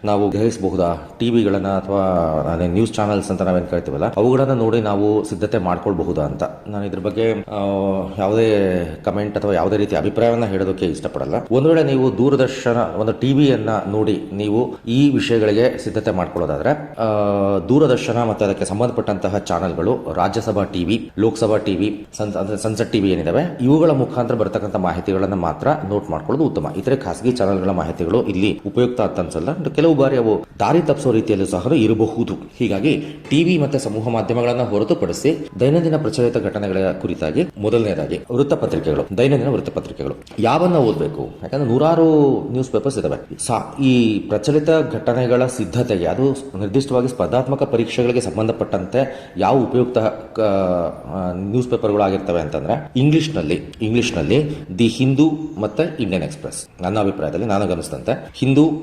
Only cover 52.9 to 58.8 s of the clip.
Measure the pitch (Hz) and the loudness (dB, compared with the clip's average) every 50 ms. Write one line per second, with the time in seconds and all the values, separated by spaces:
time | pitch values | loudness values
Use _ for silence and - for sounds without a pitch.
52.9 | - 127 131 151 151 160 151 - - 95 80 73 87 76 - - - - 113 107 | 0 2 4 4 4 2 2 0 -4 -4 -2 -2 -2 -2 -4 -8 -10 -6 -4 0
53.9 | 113 120 - - - 87 73 76 110 147 151 147 - - - - 92 90 120 110 | 0 0 0 0 -2 -2 0 2 2 2 0 0 -4 -10 -10 -6 -2 0 2 2
54.9 | 110 - 131 131 135 131 156 160 151 - - - - 95 107 202 - 156 160 175 | 2 2 2 2 4 4 4 4 2 0 -6 -8 -6 -4 -4 -2 -2 -2 -2 -2
55.9 | 160 - 117 92 95 87 76 71 - - - - - - - - - - 87 92 | -2 -4 -4 -2 -2 -2 -2 -4 -8 -10 -12 -12 -12 -12 -14 -16 -12 -8 -6 -2
56.9 | 104 110 101 98 - - 78 76 85 90 113 113 98 98 104 87 90 82 76 - | -2 0 0 0 -2 -2 -4 -4 -4 -4 -2 0 0 0 0 0 -2 -4 -6 -8
57.9 | 71 64 - 110 - - - - - - 131 131 135 143 151 160 151 - | -10 -8 -4 -4 -4 -4 -6 -12 -8 -2 0 2 4 6 4 4 2 -2